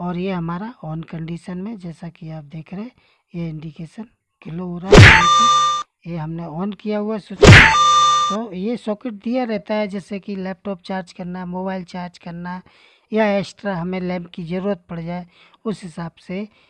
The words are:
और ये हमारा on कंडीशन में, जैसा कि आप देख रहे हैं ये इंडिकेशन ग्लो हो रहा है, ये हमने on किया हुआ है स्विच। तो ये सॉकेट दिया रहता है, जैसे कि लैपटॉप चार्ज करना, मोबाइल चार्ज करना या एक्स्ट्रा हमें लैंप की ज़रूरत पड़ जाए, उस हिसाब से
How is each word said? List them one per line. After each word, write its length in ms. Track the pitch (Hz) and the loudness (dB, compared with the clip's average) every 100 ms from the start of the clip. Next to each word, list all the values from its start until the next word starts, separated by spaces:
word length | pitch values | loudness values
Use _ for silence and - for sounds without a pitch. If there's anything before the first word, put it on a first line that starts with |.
और 160 | 180 175 | -6 -4
ये 160 | 190 | -4
हमारा 420 | 180 165 175 185 - | -4 -4 -6 -8 -10
on 260 | 156 160 160 | -10 -10 -8
कंडीशन 480 | 165 160 170 - 180 | -10 -8 -10 -8 -8
में, 200 | 196 220 | -8 -10
जैसा 300 | 175 156 170 | -12 -12 -14
कि 220 | - 160 | -14 -14
आप 140 | 160 | -14
देख 300 | 143 156 - | -12 -14 -12
रहे 100 | 185 | -10
हैं 80 | 240 - _ _ _ | -12 -14 _ _ _
ये 140 | 175 165 | -8 -6
इंडिकेशन 560 | 156 156 147 160 - 220 _ _ _ - | -6 -10 -12 -14 -14 -16 _ _ _ -10
ग्लो 180 | 165 180 | -8 -6
हो 120 | 175 | -6
रहा 120 | 185 | 6
है, 300 | 202 - - - - - - - 1077 - _ 165 | 10 10 10 6 6 6 4 2 0 -6 _ -10
ये 100 | 170 | -8
हमने 260 | 156 165 | -6 -8
on 340 | 170 165 196 190 | -8 -6 -6 -6
किया 180 | 208 208 | -4 -4
हुआ 160 | 208 | -2
है 60 | 220 | -6
स्विच। 200 | - 190 - - - 1077 - - 1077 1077 1077 | -8 6 8 8 8 6 6 6 6 4 2
तो 240 | 202 226 | -2 -6
ये 240 | 185 202 240 | -6 -4 -4
सॉकेट 360 | - 208 254 | -4 -6 -6
दिया 320 | 208 226 254 | -8 -4 -2
रहता 300 | 240 208 - | -2 -4 -2
है, 140 | 214 208 | -2 -2
जैसे 320 | 196 - 202 | -6 -8 -10
कि 160 | 180 196 | -8 -8
लैपटॉप 440 | 185 190 202 185 | -8 -8 -8 -10
चार्ज 320 | - 190 185 | -8 -8 -8
करना, 340 | - 180 180 180 | -10 -10 -8 -8
मोबाइल 380 | 180 190 190 | -6 -6 -6
चार्ज 340 | 175 185 180 - | -8 -10 -10 -12
करना 440 | 180 170 175 180 - _ _ _ _ | -14 -12 -10 -12 -14 _ _ _ _
या 260 | 214 214 202 | 2 2 2
एक्स्ट्रा 380 | 180 - 208 180 | -2 -6 -4 -4
हमें 240 | 180 185 | -4 -4
लैंप 300 | 180 180 175 | -4 -4 -8
की 140 | - | -10
ज़रूरत 420 | 165 185 196 202 - | -6 -4 -2 -4 -6
पड़ 120 | 170 | -10
जाए, 260 | 165 175 175 _ _ _ | -6 -8 -10 _ _ _
उस 180 | 226 185 | -6 -6
हिसाब 300 | 180 156 170 | -8 -10 -10
से 360 | - - 185 214 _ | -12 -10 -8 -10 _